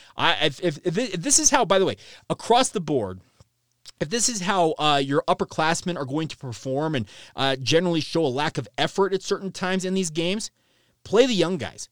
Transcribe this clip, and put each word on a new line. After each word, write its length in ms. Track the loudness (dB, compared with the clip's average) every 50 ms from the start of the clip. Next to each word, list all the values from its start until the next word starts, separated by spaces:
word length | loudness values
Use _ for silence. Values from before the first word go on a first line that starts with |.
| -20 -16 _
I, 200 | 0 2 2 2 2 0
if, 180 | 0 0 -2 -2
if, 140 | -4 -4 -2 -4
if, 120 | -2 -2 -2
if 220 | -2 -2 -4 -6 -2
this 160 | 0 2 4
is 100 | 4 4
how, 160 | 4 4 4
by 140 | 4 2 2
the 60 | 2
way, 120 | 0 -2 -4 -10 -20 -20 -18 _ -8
across 400 | -8 -6 2 4 4 4 4 2
the 100 | -2 -6
board, 420 | -4 -2 -2 -2 -2 -2 -6 -12 -16 _ _ _ _ _ _ _ _ _ _ _ _ -20 -8 _
if 100 | -6 -4
this 200 | -2 0 0 0
is 120 | -2 -2
how, 320 | -2 0 2 2 2 2 0
uh, 240 | 0 2 2 2 2 2
your 200 | 2 0 0 2
upperclassmen 680 | 2 0 0 -2 -4 -2 0 0 0 0 0 -2 -6 -6
are 80 | -6 -6
going 220 | -4 -4 -4 -4
to 100 | -6 -8
perform 560 | -12 -12 -12 -12 -8 -6 -4 -2 -2 0 0 -2
and, 140 | -2 -4 -6 -10 -18 -20 -14 -6
uh, 200 | -2 -2 0 0
generally 460 | -2 0 2 2 2 4 2 0 0
show 220 | -2 -2 0 0 0
a 40 |
lack 320 | 0 0 0 -2 -2 -2 -6
of 80 | -8 -6 -4
effort 340 | -2 -2 0 2 0 0 2
at 120 | 0 -2 -2
certain 280 | -4 -4 -4 -4 -8
times 320 | -6 -4 -4 -2 -2 -2 -2
in 120 | 0 -2
these 160 | -2 -2 -2
games, 400 | -4 -2 -2 -2 -2 -4 -6 -10 -14 _ _ _ _ _ _ _ _ _ _
play 220 | 2 6 6 6
the 80 | 6 4
young 240 | 2 2 2 0
guys. 320 | -2 -4 -8 -8 -12 -18 -18